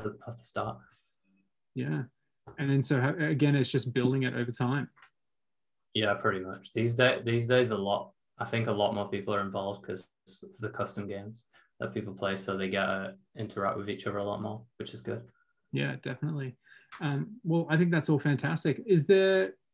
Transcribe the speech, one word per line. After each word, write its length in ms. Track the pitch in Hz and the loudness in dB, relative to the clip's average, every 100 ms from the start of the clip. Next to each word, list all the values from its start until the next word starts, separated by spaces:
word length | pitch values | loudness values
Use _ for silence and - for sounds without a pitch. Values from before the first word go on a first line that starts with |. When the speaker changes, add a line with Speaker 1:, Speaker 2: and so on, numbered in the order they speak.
| 107 104 - | -8 -10 -14
Speaker 1:
off 120 | 117 | -14
the 60 | - | -10
start. 320 | 107 107 - - _ _ _ _ _ _ _ _ - | -6 -6 -8 -16 _ _ _ _ _ _ _ _ -6
Speaker 2:
Yeah, 280 | 135 151 123 _ _ _ - - | -4 -4 -6 _ _ _ -20 -4
and 120 | 139 | 2
then 120 | 139 | 2
so 200 | 135 139 | 4 2
how, 80 | 135 185 | 2 0
again, 400 | 156 147 147 143 | 0 2 4 4
it's 140 | 123 | 4
just 220 | 127 123 | 0 0
building 300 | 123 123 135 | 2 2 2
it 100 | 127 120 | 0 -2
over 160 | 120 | -4
time. 360 | 117 123 139 123 _ - _ _ _ _ _ _ _ _ | -2 0 0 -2 _ -20 _ _ _ _ _ _ _ _
Speaker 1:
Yeah, 200 | 107 104 | 0 2
pretty 260 | 101 110 95 | 2 0 0
much. 320 | 92 98 - | -6 -12 -8
These 220 | - 117 117 | -2 0 4
day, 260 | 127 - 117 | 4 4 0
these 220 | 117 117 | 0 4
days, 240 | 127 120 | 4 4
a 60 | 104 | 0
lot, 360 | 98 107 - _ _ - | 0 -2 -4 _ _ -10
I 60 | - | -4
think 220 | 117 113 | -2 0
a 40 | |
lot 240 | 101 104 104 | 2 2 0
more 140 | 101 | -4
people 240 | 101 95 101 | -4 -2 -2
are 60 | |
involved 420 | 98 98 98 98 - | -2 -4 -6 -6 -8
'cause 240 | 98 - _ - - - - | -10 -10 _ -16 -16 -16 -10
the 100 | 107 | -10
custom 380 | - 98 - 98 | -6 -6 -6 -8
games 400 | 98 101 117 - _ _ _ | -8 -10 -16 -20 _ _ _
that 140 | 104 | -8
people 200 | 107 101 | -6 -8
play, 240 | 95 98 98 | -6 -4 -4
so 200 | - 98 | -4 -4
they 120 | 95 | -2
get 160 | 98 95 | 0 0
to 320 | 95 95 - _ - | -2 -6 -12 _ -10
interact 420 | 104 - 98 98 | -8 -4 -4 -4
with 120 | 101 | -6
each 180 | 95 104 | -6 -6
other 100 | 101 | -4
a 60 | |
lot 180 | 101 101 | -4 -4
more, 240 | 107 113 - _ | -6 -8 -14 _
which 160 | - | -12
is 80 | - | -10
good. 280 | - 110 - _ _ _ _ | -8 -8 -10 _ _ _ _
Speaker 2:
Yeah, 240 | 135 143 127 | -4 -2 -4
definitely. 560 | 135 123 151 151 131 - _ - _ - | -8 -6 -6 -4 -8 -12 _ -20 _ -6
Um, 380 | 151 143 160 214 | -4 -2 -4 -8
well, 240 | 165 165 143 | 0 0 2
I 80 | 160 | 4
think 140 | 175 | 4
that's 180 | 165 - | 4 4
all 100 | 147 | 2
fantastic. 600 | 151 139 143 165 165 131 233 | 4 2 0 0 0 0 4
Is 200 | 175 143 | 4 8
there, 480 | 190 190 190 190 - _ | 6 8 4 2 -4 _